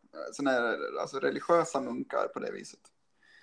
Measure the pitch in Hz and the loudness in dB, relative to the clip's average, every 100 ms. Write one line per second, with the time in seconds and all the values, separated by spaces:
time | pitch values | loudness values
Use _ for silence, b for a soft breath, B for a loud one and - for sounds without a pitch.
0 | _ 78 - - 139 127 117 104 - - | _ -12 -10 -2 2 4 2 0 -2 -4
1 | - 135 139 139 - 170 160 139 123 120 | -4 0 0 0 4 4 6 0 -2 -6
2 | - - - - - 50 - - _ _ | -2 -2 -2 -2 -6 -8 -12 -18 _ _
3 | _ b b b | _ b b b